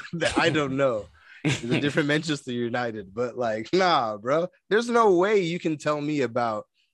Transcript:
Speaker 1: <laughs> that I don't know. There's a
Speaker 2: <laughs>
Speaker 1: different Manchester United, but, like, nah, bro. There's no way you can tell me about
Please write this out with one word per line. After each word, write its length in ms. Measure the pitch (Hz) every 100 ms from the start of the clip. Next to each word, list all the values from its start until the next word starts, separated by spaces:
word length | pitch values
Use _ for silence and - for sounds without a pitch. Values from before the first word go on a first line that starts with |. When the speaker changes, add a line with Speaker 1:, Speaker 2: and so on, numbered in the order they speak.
| -
Speaker 1:
<laughs> 60 |
that 240 | 170 151 -
I 120 | 165
don't 280 | 156 143 131
know. 280 | 139 113 - _ - -
There's 200 | 147 131
a 160 | 117 151
Speaker 2:
<laughs> 20 |
Speaker 1:
different 260 | 143 139 143
Manchester 440 | 151 160 143 -
United, 600 | 120 120 123 120 110 95
but, 240 | 98 123 123
like, 320 | 120 110 110
nah, 460 | 180 185 156 113 107
bro. 300 | 113 151 175 _ -
There's 200 | 208 240
no 260 | 240 226 175
way 240 | 190 214
you 160 | 170 170
can 180 | 180 151
tell 240 | 151 151
me 200 | 147 147
about 440 | 120 120 117 107 - _ _